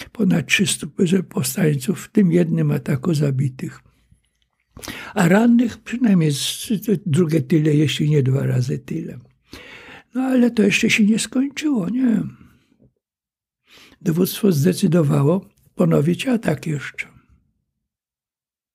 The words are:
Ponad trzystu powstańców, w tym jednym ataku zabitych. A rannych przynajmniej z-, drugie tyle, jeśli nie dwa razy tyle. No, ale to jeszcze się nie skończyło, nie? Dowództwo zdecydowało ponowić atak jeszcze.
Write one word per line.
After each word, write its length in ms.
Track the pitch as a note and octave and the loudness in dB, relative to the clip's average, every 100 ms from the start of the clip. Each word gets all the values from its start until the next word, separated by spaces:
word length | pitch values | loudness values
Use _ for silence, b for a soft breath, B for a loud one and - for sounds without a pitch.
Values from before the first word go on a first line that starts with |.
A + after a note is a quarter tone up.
| B | B
Ponad 360 | - F#3 E3+ C#3 | -2 0 0 0
trzystu 440 | - G3 - E3 - F3+ F#3+ D#3 | 0 0 -4 -8 -2 0 0 -2
powstańców, 720 | - C3+ - D#3+ C#3+ E3 F3 | -6 -6 0 0 0 -4 -6
w 100 | - | -2
tym 200 | - F#3 | 2 2
jednym 400 | E3+ E3 E3 D3+ | 2 2 0 0
ataku 420 | D3 C#3 C#3 F#3 | -2 -2 -4 -2
zabitych. 680 | D3 D3 C3 C3+ - F#3 - _ _ _ _ _ _ _ _ _ - B B B | 0 0 -2 -4 -6 -12 -14 _ _ _ _ _ _ _ _ _ -20 B B B
A 140 | - E3+ | 0 4
rannych 500 | G3 A#3+ A#3 A#3+ - | 4 4 4 2 -4
przynajmniej 540 | - A#3+ A#3 F#3 D#3 | -10 -2 2 2 2
z-, 500 | C3+ - - - G3+ - G3 - | -2 -6 -8 -4 -4 -2 -4 0
drugie 360 | D3 E3+ D#3+ | 0 2 0
tyle, 340 | B2+ E3 D#3 D3 | 0 0 2 2
jeśli 340 | D3+ - D3+ | 0 0 0
nie 140 | D3+ | 2
dwa 220 | C3 C3+ C3 | 2 0 0
razy 340 | B2+ B2+ C#3 | -2 -2 -6
tyle. 400 | - D#3+ E3 B2 - _ B B B B B B B B3 | -8 -10 -10 -14 -20 _ B B B B B B B -6
No, 60 | |
ale 300 | C4 B3+ A#3+ | 0 2 2
to 120 | A#3 | 2
jeszcze 260 | G3+ G#3+ A3+ | 2 2 0
się 140 | - | 2
nie 160 | G#3 A3 | 4 2
skończyło, 720 | - B3+ C#4 - D4+ B3 F3 | -2 -2 -2 -2 -2 -2 -2
nie? 340 | B3 B3+ G3+ C#3 b b b b b _ _ _ _ _ _ _ _ b b b b | 0 2 0 -2 b b b b b _ _ _ _ _ _ _ _ b b b b
Dowództwo 500 | - E3 F#3+ - G3+ | -4 0 0 0 0
zdecydowało 1000 | D3+ D#3+ F3 F#3+ E3+ C#3+ D3 C#3 F#3+ - _ _ - | 2 2 2 2 2 2 2 2 0 -4 _ _ -2
ponowić 520 | E3 D#3 D3 F3 C4+ | 2 2 2 -2 0
atak 400 | A#3 F#3 C#3+ E3 | -2 -2 -4 -4
jeszcze. 400 | D3 - - - _ _ _ _ _ _ _ _ _ _ _ _ _ _ _ _ | -8 -8 -14 -16 _ _ _ _ _ _ _ _ _ _ _ _ _ _ _ _